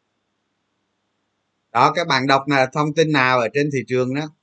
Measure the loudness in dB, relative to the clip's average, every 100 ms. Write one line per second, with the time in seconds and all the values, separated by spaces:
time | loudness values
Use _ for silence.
0 | _ _ _ _ _ _ _ _ _ _
1 | _ _ _ _ _ _ _ 2 2 2
2 | -2 -2 2 0 2 0 0 -2 -4 0
3 | 0 2 2 2 0 -2 -2 -4 -4 -2
4 | -2 -4 -8 _